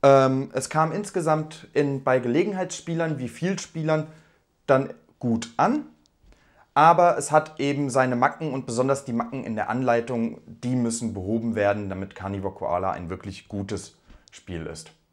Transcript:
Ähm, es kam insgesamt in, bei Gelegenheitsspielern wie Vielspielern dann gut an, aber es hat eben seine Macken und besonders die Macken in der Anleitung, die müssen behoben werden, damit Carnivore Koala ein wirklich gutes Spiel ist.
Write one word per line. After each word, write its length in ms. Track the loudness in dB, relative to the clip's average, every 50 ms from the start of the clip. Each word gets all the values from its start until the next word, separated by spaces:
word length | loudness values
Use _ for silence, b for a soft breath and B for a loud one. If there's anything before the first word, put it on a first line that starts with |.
| 8
Ähm, 460 | 8 8 8 6 4 2 0 -2 -4 -6
es 160 | -6 -6 -2
kam 220 | 0 0 0 0
insgesamt 760 | 0 -6 -8 -4 -4 -4 0 0 0 0 0 -6 -12 -18 -20 -4 _
in, 300 | 0 0 0 0 -2 0
bei 160 | 2 2 2
Gelegenheitsspielern 1000 | 2 2 0 2 0 0 -2 -4 -6 -6 -8 -12 -8 -6 -4 -2 -2 -2 -2 -4
wie 100 | -6 -8
Vielspielern 760 | -8 -4 -4 -2 -2 -4 -6 -10 _ -6 -2 0 0 0 -2 -6 B B B B B B B B B _ _
dann 280 | 4 4 4 4 0 -8 -16 _ _ _ _
gut 340 | -2 0 0 0 -2 -6 0 2
an, 280 | 2 2 2 0 -4 -8 -18 _ _ _ _ _ b b b b b b b b b b _
aber 440 | 6 8 8 8 8 6 4 4 2
es 140 | -2 4
hat 280 | 4 4 4 2 -6 -4
eben 300 | -2 -2 0 -2 -2 0
seine 260 | 2 2 2 2 2
Macken 380 | 2 0 0 0 -2 -6 -6 -6
und 120 | -6 -6
besonders 380 | -6 -2 0 2 2 0 -2 -2
die 100 | -4 -4
Macken 300 | -4 -4 -4 -6 -10 -8
in 120 | -8 -6
der 140 | -6 -4 -4
Anleitung, 680 | -2 -2 0 2 2 2 2 -2 -2 -2 -2 -4 -4 -8 -18
die 300 | -20 -18 -10 -6 -2 0
müssen 380 | 0 0 0 -2 -2 -6 -6 -6
behoben 420 | -6 -4 -2 -2 -2 -2 -2 -2
werden, 340 | 2 2 2 2 0 -2 -8
damit 260 | -6 -8 -8 -10 -12
Carnivore 380 | -10 -8 -6 -6 -4 -6 -6 -8
Koala 380 | -6 -6 -2 -2 -2 -2 -2
ein 180 | -4 -4 -6 -10
wirklich 400 | -10 -10 -10 -12 -14 -14 -16 _
gutes 480 | -8 -8 -6 -6 -6 -8 -8 -12 b b b b b b b b
Spiel 340 | _ -20 _ -10 -10 -8 -8
ist. 260 | -10 -12 -14 -16 -20 _ _ _ _